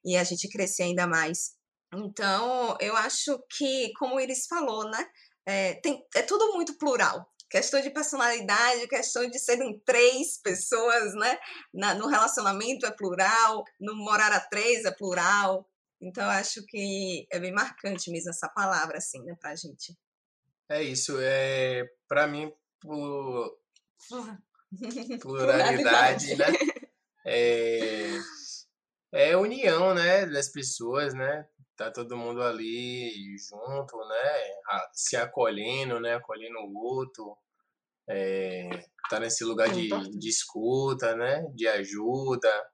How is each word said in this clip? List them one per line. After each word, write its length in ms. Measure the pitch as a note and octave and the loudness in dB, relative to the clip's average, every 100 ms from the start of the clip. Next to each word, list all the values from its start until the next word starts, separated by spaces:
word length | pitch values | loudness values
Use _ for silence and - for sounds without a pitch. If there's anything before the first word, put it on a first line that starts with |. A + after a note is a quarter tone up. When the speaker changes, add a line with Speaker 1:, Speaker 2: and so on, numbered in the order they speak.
| F#3 | 2
Speaker 1:
e 100 | F3+ | 2
a 80 | |
gente 240 | F3 F3 G3+ | 2 -2 -4
crescer 360 | G#3 F#3 - | -4 -4 0
ainda 220 | F3 F3+ F3 | 0 2 2
mais. 500 | E3 D#3 F3 - _ _ _ _ | 2 0 -2 -8 _ _ _ _
Então, 840 | F3+ G3+ G#3 G3 F#3+ A#3 B3+ A#3 - | -10 -10 -2 0 2 0 0 0 -2
eu 160 | G#3 A3 | 0 0
acho 420 | A3+ - - B3+ - | 0 -2 -2 -4 -6
que, 420 | - C#4+ C4 A3+ - | -2 0 0 -2 -4
como 160 | C#4 C4+ | -2 -2
o 40 | |
Iris 260 | B3+ B3+ - | -2 -4 -4
falou, 420 | A#3+ C#4 G#3+ G#3+ | -2 -2 -4 -4
né, 160 | A3 E4+ _ _ _ - | -6 -8 _ _ _ -4
é, 280 | G3 F#3+ F3 | 0 0 0
tem, 300 | E4 C4 - - | -4 -4 -2 0
é 60 | |
tudo 320 | - G#4 A4 | 2 2 2
muito 240 | F#4 D#4+ - | 2 -4 -2
plural. 500 | D4 A#3+ F3+ - - _ - | 0 4 2 0 -10 _ 0
Questão 320 | F#3+ - C#4 | 0 2 0
de 80 | C4+ | 0
personalidade, 960 | C#4 D4 C4+ A#3+ A#3 G3+ G#3 A#3+ B3 A#3 | -4 -4 2 2 2 2 4 4 2 0
questão 420 | C4+ A#3+ A#3+ B3 | -2 -2 -2 -2
de 80 | B3 | -2
serem 400 | - A#3+ B3 G#3 - | 2 2 2 -2 2
três 520 | A#3+ B3 C4 E4 - | 8 6 6 -4 -4
pessoas, 720 | G3+ F#3 - A#3 A3+ A#3 G#3 G3+ | -2 -2 0 2 4 4 2 0
né? 220 | A3+ C#4+ - - - | 0 0 -6 -18 -14
Na, 200 | F#3 G3+ | -2 0
no 140 | F#3 A3+ | 0 2
relacionamento 800 | B3+ A3+ B3 G3+ G3 A3+ B3+ A3 | 4 4 4 0 0 -2 -2 -4
é 60 | |
plural, 720 | G#3+ F#3+ F3+ F#3+ A3+ A3 G#3+ G#3 _ | -4 -4 2 4 6 6 4 -8 _
no 160 | G3+ | -10
morar 380 | G#3+ G#3 G#3 G#3+ | -8 0 4 6
a 80 | G3+ | 4
três 460 | - G#3 A3+ A#3 A3 | 0 0 2 2 2
é 60 | |
plural. 760 | - G3 F3+ F3 G3+ G3 F#3+ G3 _ _ _ | -2 -2 2 4 4 4 0 -4 _ _ _
Então, 220 | F3+ F3+ | -12 -4
eu 60 | G3+ | 0
acho 360 | G3 G3+ A3+ G3 | 0 -2 -8 -10
que 600 | G#3+ G3 G3 F#3+ E3+ - | -6 -4 -4 -4 -6 -6
é 100 | F3+ | -6
bem 120 | F#3 | -2
marcante 580 | G3 B3 - G3+ F3+ E3+ | -2 -2 -4 -8 -6 -6
mesmo 200 | E3+ E3+ | -6 -8
essa 180 | E3 - | -8 -6
palavra, 500 | - G3 F3 D#3+ D#3 | -2 0 0 -2 -6
assim, 240 | - C3+ | -8 -10
né, 120 | E3+ E3+ | -14 -12
pra 140 | D3 | -12
gente. 440 | D3+ D#3 C#3 - F3 _ _ _ _ _ _ _ | -12 -14 -16 -18 -18 _ _ _ _ _ _ _
Speaker 2:
É 120 | D3+ | -4
isso, 360 | D3 C3 - C3+ | -2 -4 -4 0
é, 640 | C3 C3+ C3+ C3+ C3 B2+ B2+ _ _ | 2 2 2 0 0 -2 -6 _ _
pra 180 | C#3+ D3+ | 2 2
mim, 240 | D3 D#3 D#3 _ _ | -2 -8 -12 _ _
plu-, 720 | D#3 D3+ C#3+ C#3+ C3+ B2 A2+ - _ _ _ _ | -10 -8 -4 -4 -4 -4 -4 -8 _ _ _ _
Speaker 1:
<laughs> 1200 | - B3 A3 G3 _ _ _ F#3+ A3+ B3 A#3 B3 | -14 -12 -12 -16 _ _ _ -14 -10 -10 -8 -10
Speaker 2:
pluralidade, 1120 | C3+ C3+ C3 - - C3 A#2 A#2 B2+ - - - | -6 0 4 4 4 4 6 6 6 4 -2 2
né? 80 | - | 2
Speaker 1:
Pluralidade. 360 | E4 D4 - - _ _ _ | 4 0 -2 -16 _ _ _
Speaker 2:
É, 960 | - A#2 A#2+ A#2 A2+ A2+ A2+ A2 A2 A2+ A2 - - - - _ _ _ _ | -2 2 4 4 2 0 0 -2 -4 -6 -8 -14 -14 -16 -18 _ _ _ _
é 240 | D#3+ D3 F3+ | 4 6 6
união, 560 | G#3 B3+ A3+ E3 F#3 | 4 4 4 6 6
né, 320 | F3+ F3 F#3+ F#3 | 6 6 6 4
das 240 | C#3+ C#3 | 0 -2
pessoas, 640 | D3 C3 - A#2 C3+ C#3+ | -6 -8 -6 -2 0 0
né? 320 | C3 C3 D3+ D3+ _ _ - | -2 -2 -2 -8 _ _ -8
Tá 80 | A2+ | -8
todo 260 | A#2 A#2+ A#2+ | -6 -8 -6
mundo 280 | A#2+ A#2+ | -6 -2
ali 920 | B2 A2 A2 A#2+ B2 B2 A#2+ G#2 G2 G2 | -2 -2 -6 -6 -6 -6 -8 -10 -12 -14
junto, 580 | - G2+ B2 C#3 C3 A#2 A2 | -16 -14 -8 -8 -8 -12 -6
né? 460 | A2+ C#3 D3 G2+ G2 - | -2 0 -2 -4 -10 -4
A, 220 | G2 F#2 | -4 -4
se 240 | - - B2 | -6 -2 -2
acolhendo, 840 | A#2 - A2+ G#2 A2 C3 C3+ A#2 | -2 0 0 0 -4 -4 -4 -4
né? 140 | A#2 | -2
Acolhendo 460 | A#2+ A#2+ A2 A2+ A2+ | -4 -6 -14 -12 -12
o 180 | G#2 G2+ | -12 -8
outro. 580 | A#2+ C3 C3 B2 G#2 G#2 _ _ _ _ _ _ - | -6 -4 -6 -12 -18 -18 _ _ _ _ _ _ -8
É, 600 | G2 F#2+ F#2+ F#2+ F#2 F2+ F2+ - _ - | -4 -2 -2 -4 -6 -8 -10 -12 _ -6
tá 100 | A2 | -4
nesse 240 | A2+ - | -2 -4
lugar 240 | A2+ A2 A2+ | -4 2 2
Speaker 1:
É 40 | |
Speaker 2:
de, 140 | - A2 | 2 -2
Speaker 1:
importante. 320 | G2+ G2 G#2 | -2 -4 -8
Speaker 2:
de 100 | A2 | -4
escuta, 840 | A2 - G#2 A2+ C3 C3+ C3 A#2 A2+ | -2 -4 -4 0 2 0 0 -2 0
né? 280 | B2 D3 E3 A2+ | 0 -2 -4 -2
De 120 | A2+ | 0
ajuda. 840 | G#2 G2 G#2 A2+ C3 C3+ A#2+ A2 G#2+ A2+ | 0 -2 -4 -2 0 0 2 2 2 -4